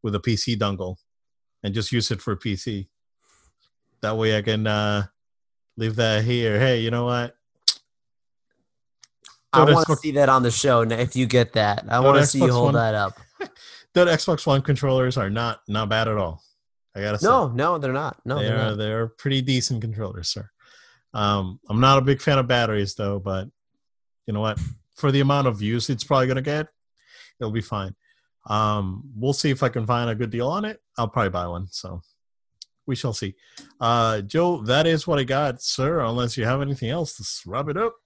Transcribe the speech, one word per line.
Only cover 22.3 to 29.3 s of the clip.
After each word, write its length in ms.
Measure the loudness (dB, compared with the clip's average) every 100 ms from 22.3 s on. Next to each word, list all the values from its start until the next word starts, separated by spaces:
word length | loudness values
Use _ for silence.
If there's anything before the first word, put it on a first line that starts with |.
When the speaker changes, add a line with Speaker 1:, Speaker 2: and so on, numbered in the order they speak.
| 0
Speaker 1:
of 80 | 2
batteries, 480 | 2 2 0 -2
though, 240 | -4 -4 -4
but 300 | -4 -6 -8 _ _ _ _ _ _ _ -8
you 60 |
know 80 | -2
what? 180 | -2 -2 -8 -12 _ -2
For 160 | 0
the 80 | 2
amount 260 | 4 2 2
of 140 | 0
use 300 | -2 -2 -2
it's 140 | -4
probably 220 | 0 2 2
gonna 160 | 0
get, 260 | -2 -4 -4 _ _ _ _ -20 -20 _
it'll 140 | -4
be 80 | -4
fine. 340 | -4 -6 -6 -10 _ _ _ _ -4
Um, 560 | 0 2 0 -4 -8 -12
we'll 180 | -6 -2